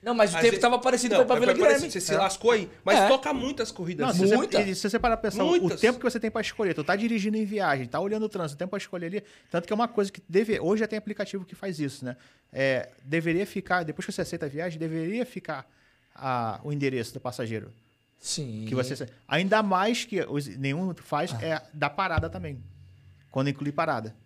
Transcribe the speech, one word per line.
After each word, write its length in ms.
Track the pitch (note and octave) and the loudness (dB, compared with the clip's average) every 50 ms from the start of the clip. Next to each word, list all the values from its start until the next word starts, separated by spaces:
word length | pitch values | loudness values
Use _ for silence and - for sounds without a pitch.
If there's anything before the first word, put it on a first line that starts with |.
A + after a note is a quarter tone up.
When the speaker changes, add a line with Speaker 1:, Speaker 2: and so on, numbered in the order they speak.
| - | -2
Speaker 1:
Não, 100 | A3 A#3+ | -2 4
mas 180 | A#3 A3 G3 | 4 4 4
o 40 | E3+ | 6
Speaker 2:
Às 60 | E3+ | 4
Speaker 1:
tempo 100 | D#3+ A#3 | 4 4
Speaker 2:
vezes, 100 | A#3 - | 4 6
Speaker 1:
tava 160 | - A#3+ B3 A#3+ | 4 4 4 4
parecido 380 | B3 C4 B3 A#3+ B3 B3 G#3+ G3 | 4 2 2 2 2 4 6 6
Speaker 2:
não, 80 | B3+ | 6
Speaker 1:
com 80 | - B3+ | 6 6
a 20 | A3+ | 4
Vila 80 | A#3 A3 | 6 4
Speaker 2:
mas 100 | - - | 4 6
parece 160 | - D4+ C#4+ C#4 | 6 6 6 6
Speaker 1:
Guilherme. 80 | C#4+ D#4+ | 2 -2
Speaker 2:
que 120 | - G3 | -4 -6
você 20 | F3 | -2
se 80 | - - | 0 2
Speaker 1:
É. 40 | D#3+ | 2
Speaker 2:
lascou 320 | F#3+ F#3+ F#3 - - A3+ | 2 2 0 2 2 4
aí. 180 | A#3+ A3 F#3+ D3 - - - | 4 4 2 -2 -10 -6 2
Mas 160 | F#3+ G3+ C4 | 4 6 6
Speaker 1:
É. 80 | - G3+ | 8 6
Speaker 2:
toca 260 | C4+ C4+ C4 D4 D4+ | 6 4 4 -2 -2
muitas 380 | C4 A#3+ C4 D4 - A3+ A3 | -2 -2 -4 -4 -4 -6 -6
corridas 340 | - - F3+ D#3+ F3+ D3 D3+ | -6 -8 -6 -6 -4 -2 0
Speaker 3:
Não, 60 | E3+ | 0
Speaker 2:
assim. 80 | D#3 F3 | 2 4
Speaker 3:
se 80 | F#3+ G3 | 6 6
você, 80 | G#3+ A#3+ | 6 6
Speaker 1:
Muita. 240 | D#4 G#4 - A#3 | 4 2 0 0
Speaker 3:
e 140 | G#3 G3 F#3+ | 2 0 -2
se 120 | F3+ - G#3 | -2 -2 -2
você 120 | G3+ A3+ | -2 2
parar 180 | F#3 A#3+ A3+ A3+ | 2 2 0 2
pra 140 | - G#3+ | -2 -4
pensar, 120 | F#3 G#3 G3 | -2 0 2
o 40 | - | 4
Speaker 2:
Muitas. 320 | F4 F4+ G3 E3+ F#3 - | 4 4 4 2 0 4
Speaker 3:
tempo 160 | - A3+ B3 B3 | 2 2 2 4
que 60 | - | -2
você 160 | B3 A#3 A#3 | -2 -2 -2
tem 100 | G#3+ A3 | -4 -4
pra 120 | - A#3 | -4 -2
escolher, 340 | G#3 - - - A3+ F#3+ D#3+ | -4 -4 -4 -2 -2 0 0
tu 80 | D3+ D3 | -2 0
tá 120 | - F#3 | 0 0
dirigindo 400 | G3+ G#3+ A#3 A#3 A3 F#3+ G#3+ G#3+ A3 | 0 0 0 0 0 0 -2 -2 -2
em 60 | A3 | -2
viagem, 420 | G3+ G#3 G#3 F#3+ E3 C#3+ C3+ B2+ A#2+ | -2 -2 -2 0 0 0 0 -2 -4
tá 120 | A#2+ D3+ | -4 -4
olhando 220 | F3 G3+ G#3 G#3+ A3 | -2 -2 -4 -4 -4
o 60 | G#3+ | -4
trânsito, 240 | G#3+ G3 F3 D3+ C#3+ | -4 -4 -6 -6 -6
o 60 | C#3+ | -6
tempo 100 | F3+ F#3 | -8 -6
pra 80 | G#3 G3+ | -6 -8
escolher 300 | - - - F3+ E3+ E3 | -8 -8 -10 -8 -8 -6
ali, 160 | F#3 G3+ G3 - - - _ _ | -6 -8 -8 -10 -20 -20 _ _
tanto 160 | - E3+ F3 | -4 -4 -2
que 80 | - A3 | -2 -2
é 20 | |
uma 120 | G#3 A#3+ A#3 | -2 -2 0
coisa 240 | A#3 - G3+ G3 | 0 0 -2 -2
que 100 | - - - _ | -2 -12 -18 _
deve, 300 | D#3+ F#3+ A3+ G#3+ A3 - | 2 2 2 2 0 -2
hoje 220 | G#2 E3 G3+ A3 | 0 0 0 0
já 60 | A3 G#3+ | 0 -2
tem 120 | A3 G#3+ | -4 -6
aplicativo 440 | G#3+ G#3 G#3 - G#3 F#3+ - G3+ F#3 | -6 -8 -6 -6 -8 -6 -6 -10 -10
que 120 | - - | -10 -14
faz 240 | - - G3 F3+ D3 | -10 -8 -8 -4 -4
isso, 260 | D3+ C#3 C3+ - B2+ | -4 -6 -6 -8 -10
né? 100 | B2+ B2 - - - _ _ _ _ - | -10 -10 -12 -16 -20 _ _ _ _ -4
É, 360 | C3+ C3+ C3+ C3 B2+ - - - _ _ | 0 0 2 2 0 -2 -6 -12 _ _
deveria 440 | C3 D3+ E3 D#3+ E3+ E3 E3+ G3+ G3+ | -4 -2 -2 0 2 0 0 0 -2
ficar, 340 | - G3+ F3+ - F#3 F3+ E3+ | -4 -8 -2 0 0 0 0
depois 220 | D#3 D3 - F#3 | -2 -6 -8 -8
que 60 | - | -8
você 100 | G3 - | -6 -6
aceita 240 | F3+ - - E3+ D#3+ | -6 -6 -6 -6 -6
a 40 | D3 | -6
viagem, 280 | C3+ D3 E3 F#3 D#3+ D#3 | -6 -6 -6 -6 -6 -6
deveria 480 | D#3+ D#3+ D#3+ E3 D#3+ E3 G3+ A#3 B3+ | -6 -4 -4 -4 -4 -4 -2 -4 -4
ficar 420 | B3 - F#3+ - - D#3 C3+ C3 _ _ _ _ _ _ _ _ _ _ | -6 -6 -14 -10 -8 -10 -10 -10 _ _ _ _ _ _ _ _ _ _
a, 460 | - C3 C3+ B2+ B2 A#2 A2+ G#2 - A2+ | -8 -4 -2 -2 0 -2 -2 -4 -6 -6
o 80 | C#3+ | -6
endereço 400 | D3 D3 C#3 C#3 C3 B2 A2+ - - | -4 -2 -2 0 0 -2 -4 -6 -8
do 40 | C3+ | -8
passageiro. 540 | - B2 B2 - B2+ A2+ A2+ G#2+ - - A2+ _ _ _ _ _ _ _ _ _ | -8 -8 -6 -6 -6 -6 -6 -8 -8 -10 -18 _ _ _ _ _ _ _ _ _
Speaker 1:
Sim. 460 | - - - - D3+ B2+ A2 G#2+ A2 A2 | -10 -8 -6 -6 -6 -8 -8 -8 -6 -4
Speaker 3:
Que 80 | A#2+ | -2
você, 320 | B2+ B2+ B2+ C#3 B2+ C#3 A#2+ - _ _ _ | -2 -2 -2 -4 -8 -8 -12 -14 _ _ _
ainda 360 | C3+ D3+ F#3 F#3+ G#3 G#3+ A3 | 0 0 2 4 2 2 2
mais 420 | G3+ F#3 F3+ F#3+ A3 A#3+ A#3 - | 2 2 2 2 2 0 -2 -4
que 160 | - - F#3 | -4 -2 -2
os, 240 | D3+ - C3+ C#3+ C#3+ C#3 | -2 -2 -2 -4 -4 -4
nenhum 460 | F#2 A#2 C3+ C#3 C#3 D#3+ F#3 F#3+ E3+ - | -8 -4 -2 -2 -2 -2 -2 -4 -4 -6
faz, 360 | - - - D3 D#3 F#3 C#3+ | -8 -4 -2 -2 -2 -2 -4
Speaker 1:
Ah. 100 | A#2 A2 | -6 -4
Speaker 3:
é 180 | E3 D#3+ D3+ - - - | -4 -4 -4 -6 -10 -6
da 160 | D3+ C#3+ C#3+ | -2 -2 -2
parada 400 | D3 - G3 F#3 E3+ D#3+ D#3+ D#3+ | 0 -2 -2 0 0 -2 -2 -2
também. 340 | - F#3 F3+ D#3 C#3+ B2 - - - - - - - - - - - _ _ _ | -6 -8 -10 -10 -10 -10 -12 -16 -20 -20 -20 -20 -20 -20 -20 -20 -20 _ _ _
Quando 180 | - C3 C3+ C#3+ | -2 0 0 0
inclui 220 | C#3 C#3+ D3 C#3+ | 0 -2 -4 -4
parada. 440 | D3 D3+ E3 D#3+ D3 A#2 A2 A2 A2+ - _ | 0 0 0 0 0 -2 -4 -8 -12 -16 _